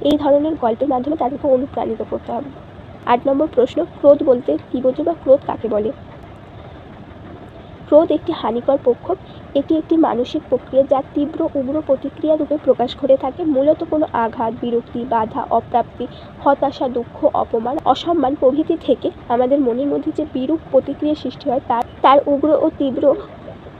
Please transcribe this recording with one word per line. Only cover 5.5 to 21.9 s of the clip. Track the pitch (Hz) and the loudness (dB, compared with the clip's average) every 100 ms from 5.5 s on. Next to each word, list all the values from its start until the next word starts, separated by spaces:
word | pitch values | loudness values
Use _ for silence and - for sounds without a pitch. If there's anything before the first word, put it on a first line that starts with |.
| - 220 | -6 -4
বলে? | 208 214 - - - - - - - - - - - - - - - - - - - - | -2 -4 -6 -14 -20 -20 -20 -20 -20 -18 -18 -20 -20 -20 -18 -18 -18 -18 -20 -20 -20 4
ক্রোধ | 302 339 | 4 6
একটি | - - | 0 -4
হানিকর | 311 226 233 247 277 | -4 -4 -2 0 0
পক্ষ। | - 240 - 381 - - - | 0 -2 -2 -6 -8 -20 -4
এটি | 277 277 320 | -4 0 -2
একটি | 302 330 | 2 2
মানসিক | 311 226 247 311 - | 2 0 -2 -6 -2
প্রক্রিয়া | 262 - 262 277 | -4 0 2 2
যা | 269 277 | 0 0
তীব্র | 302 285 - 320 285 | -2 -2 -2 -2 -2
উগ্র | 254 311 302 | -2 -2 0
প্রতিক্রিয়া | 262 277 - 302 311 | -2 -2 -4 0 0
রূপে | 285 294 | 0 0
প্রকাশ | 277 240 240 - | 0 0 -2 0
ঘটে | 269 269 | 4 4
থাকে। | 269 262 330 | 2 -4 0
মূলত | 262 285 311 330 | 2 4 2 0
কোনো | 311 311 | -2 0
আঘাত, | - 226 233 226 240 | 0 -2 -2 -4 -4
বিরক্তি, | 240 233 233 240 240 | -2 -2 -4 -8 -2
বাধা, | 233 220 277 220 | -2 -2 -4 -2
অপ্রাপ্তি, | 233 226 240 226 - 247 - - - | -2 0 -2 -2 -6 -12 -12 -20 -4
হতাশা, | 285 277 277 - 269 | 0 2 0 -2 -4
দুঃখ, | 240 233 - 294 | -4 -6 -2 -2
অপমান, | - 214 233 233 302 - | 0 -2 -4 -4 -2 0
অসম্মান | 269 330 339 254 294 | 0 0 0 0 2
প্রভৃতি | 262 285 311 330 | 2 2 0 -2
থেকে | - 240 349 - - | 0 -2 -2 -8 -4
আমাদের | 240 254 285 | 0 2 2
মনের | 254 233 285 | 2 0 -2
মধ্যে | 285 311 311 | -2 -4 -4
যে | 311 | -6
বিরূপ | 262 262 320 - | -4 -4 -4 0
প্রতিক্রিয়া | 262 - 277 294 302 | 0 0 -2 -2 -2
সৃষ্টি | 254 - 285 | -6 -8 -4
হয় | 254 - | -2 -2
তার, | 233 247 | -2 -4